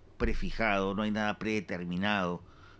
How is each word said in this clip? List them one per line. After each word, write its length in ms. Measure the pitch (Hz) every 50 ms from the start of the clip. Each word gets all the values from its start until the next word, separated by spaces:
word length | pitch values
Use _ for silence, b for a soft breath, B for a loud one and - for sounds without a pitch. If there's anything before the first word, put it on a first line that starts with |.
| - - - -
prefijado, 800 | 123 113 110 - - 175 - - 113 110 101 98 95 98 98
no 60 | 98
hay 100 | 107 107
nada 260 | 104 107 107 104 101 -
predeterminado. 1040 | 98 110 110 107 87 - 101 87 87 87 90 90 98 104 104 101 92 87 87 82 b b b b b b b b